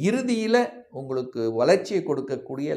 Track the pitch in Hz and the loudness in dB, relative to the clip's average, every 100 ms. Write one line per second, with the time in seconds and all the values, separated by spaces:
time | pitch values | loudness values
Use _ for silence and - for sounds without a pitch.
0 | 175 254 247 226 220 233 240 - - 135 | 0 2 0 0 2 2 2 -4 -16 -12
1 | 135 131 123 120 113 113 135 190 - 190 | -6 -4 -4 -2 0 2 4 4 2 -2
2 | 160 139 135 127 - 135 147 | -2 -4 -4 -6 -8 -6 -4